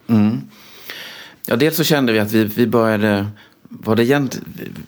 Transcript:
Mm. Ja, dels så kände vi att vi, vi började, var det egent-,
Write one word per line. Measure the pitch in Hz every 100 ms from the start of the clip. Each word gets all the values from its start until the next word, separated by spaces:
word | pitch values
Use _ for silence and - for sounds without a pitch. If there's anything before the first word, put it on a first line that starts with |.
| -
Mm. | 113 107 127 139 - - - - - - - - - -
Ja, | 117
dels | 151 160
så |
kände | 151 151 127
vi | 110
att | 104
vi, | 113
vi | 107 113 117
började, | 117 113 107 107 101 104 - - _ -
var | - 110 110
det |
egent-, | 117 143 131 - - - 90 85